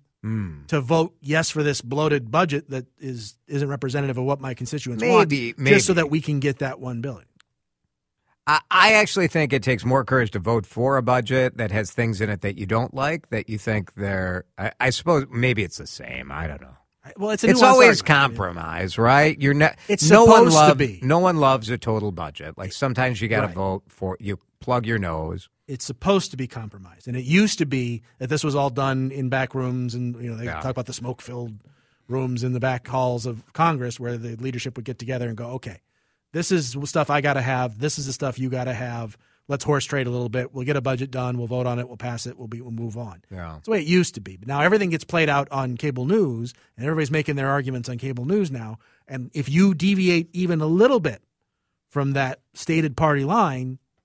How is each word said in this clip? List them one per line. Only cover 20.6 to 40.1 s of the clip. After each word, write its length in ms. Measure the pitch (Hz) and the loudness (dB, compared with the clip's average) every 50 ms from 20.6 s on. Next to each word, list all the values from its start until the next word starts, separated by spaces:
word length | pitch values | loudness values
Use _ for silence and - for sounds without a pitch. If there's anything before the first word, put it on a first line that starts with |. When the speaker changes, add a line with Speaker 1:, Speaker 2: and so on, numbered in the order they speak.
Speaker 1:
love-, 180 | 151 151 147 131 | 8 8 8 6
Speaker 2:
be. 220 | 143 117 98 87 131 | 2 -2 -2 -4 0
Speaker 1:
no 160 | 131 156 170 | 0 2 4
one 160 | 185 185 175 156 | 4 2 2 4
loves 300 | 143 135 131 127 110 107 | 4 4 4 2 0 -4
a 60 | 123 117 | -6 -4
total 340 | - 120 110 107 104 104 90 | -4 -2 -2 -2 -2 -4 -6
budget. 440 | 82 82 73 71 - - 78 - - | -6 -8 -10 -12 -14 -16 -16 -14 -12
Like, 140 | 92 - - | -12 -12 -8
sometimes 480 | - 139 135 120 127 131 127 123 98 | -4 -4 -2 0 0 0 0 -2 -2
you 80 | 110 107 | -2 -2
gotta 180 | 113 107 104 95 | 0 0 0 -2
Speaker 2:
Right. 60 | 85 | -2
Speaker 1:
vote 280 | 92 98 95 95 98 - _ | -4 -4 -4 -4 -6 -8 _
for, 280 | - - - 92 92 - | -14 -8 -8 -6 -6 -6
you 180 | 107 101 101 - _ _ _ - | -8 -8 -8 -8 _ _ _ -10
plug 260 | - - 123 120 113 | -4 -2 -2 -2 -2
your 120 | 110 117 107 | -2 -2 -2
nose. 500 | 95 85 82 80 78 80 87 92 - _ _ _ _ | -2 -4 -4 -6 -6 -6 -8 -10 -12 _ _ _ _
Speaker 2:
It's 180 | - 135 123 - | -14 -12 -10 -10
supposed 440 | - 135 - - 185 202 190 185 - - | -10 -10 -4 0 2 2 2 0 -2 -6
to 40 | |
be 100 | 127 131 | -8 -8
compromised. 640 | 120 - 120 110 104 - 98 95 90 - _ - 123 | -8 -10 -12 -14 -14 -16 -18 -20 -20 -20 _ -12 -10
And 80 | 120 | -8
it 80 | 127 123 | -6 -2
used 320 | 127 160 190 214 208 - - | 2 4 4 4 2 2 -2
to 60 | 160 | -2
be 360 | 135 139 131 123 120 120 113 - _ _ - | -2 -2 -2 -2 -4 -6 -8 -10 _ _ -10
that 100 | 127 120 | -6 -4
this 160 | 151 147 - | -2 -2 -2
was 100 | 151 139 | 0 0
all 140 | 143 139 139 | 0 0 0
done 420 | 123 135 135 135 135 131 131 131 | -2 -2 -2 0 0 -2 -2 -4
in 200 | 135 139 131 127 | -4 -4 -4 -2
back 240 | 135 131 131 123 - | -2 -2 -2 -4 -4
rooms 400 | 131 127 127 127 127 123 123 113 | -4 -4 -4 -4 -4 -4 -6 -6
and, 280 | 123 123 120 120 117 120 | -6 -6 -6 -6 -8 -10
you 80 | 120 | -10
know, 60 | 113 | -10
they 80 | 113 120 | -8 -8
Speaker 1:
Yeah. 160 | 120 80 78 | -8 -8 -6
Speaker 2:
talk 60 | 139 131 127 | -6 -6 -6
about 120 | 131 117 | -6 -8
the 80 | - 123 | -8 -10
smoke-filled 680 | - 120 127 123 - - - 123 123 120 113 107 104 _ _ _ _ _ _ _ _ _ - | -10 -10 -10 -10 -12 -12 -14 -12 -10 -10 -12 -12 -16 _ _ _ _ _ _ _ _ _ -6
rooms 360 | 120 131 131 127 123 117 123 | -4 -4 -2 -2 -4 -2 -2
in 80 | 127 127 | -2 -2
the 80 | 123 | -2
back 260 | 117 131 127 120 - - | -2 -2 -2 -4 -6 -6
halls 360 | 127 131 127 127 123 120 113 | -2 -2 0 0 -2 -2 -4
of 180 | 127 117 110 - _ - | -8 -8 -10 -12 _ -2
Congress 440 | - 165 170 160 131 123 123 117 - | 0 2 2 2 0 -4 -6 -8 -8
where 200 | 123 120 120 117 | -8 -8 -6 -8
the 180 | 113 117 117 | -8 -10 -10
leadership 400 | 113 127 131 123 120 - 131 120 | -8 -8 -8 -6 -6 -8 -8 -10
would 80 | 127 113 | -10 -10
get 140 | 131 123 - | -10 -10 -10
together 300 | 120 117 131 123 123 117 | -8 -6 -6 -4 -4 -6
and 80 | 113 107 | -6 -8
go, 80 | 120 120 127 | -10 -10 -10
"Okay, 280 | 131 - 117 95 - _ _ _ _ _ _ _ _ _ _ - | -12 -12 -14 -16 -18 _ _ _ _ _ _ _ _ _ _ -6
this 180 | 160 170 - | -4 -2 0
is 260 | 190 175 143 120 117 139 143 | 0 0 0 -2 -6 -8 -6
stuff 240 | 143 - 170 147 - | -2 0 0 2 2
I 100 | 143 147 | 2 2
gotta 200 | 139 143 139 139 120 | 2 2 0 0 0
have. 360 | 131 131 127 127 123 110 104 | 0 0 0 -2 -4 -4 -4
This 200 | 131 151 - 156 | -4 -4 -4 -4
is 80 | 139 | -6
the 60 | 135 127 | -8 -6
stuff 260 | - 147 135 120 123 | -4 -4 -6 -4 -4
you 100 | 127 131 | -4 -4
gotta 240 | 127 123 123 131 123 | -4 -4 -4 -4 -6
have. 420 | 110 123 123 117 117 117 110 - _ _ _ _ _ _ | -6 -6 -8 -8 -8 -10 -10 -14 _ _ _ _ _ _
Let's 160 | - 143 139 - | -6 -6 -4 0
horse 200 | - 147 139 - | 0 0 0 0
trade 220 | - 147 139 127 | -2 -2 -2 -2
a 40 | 123 | -2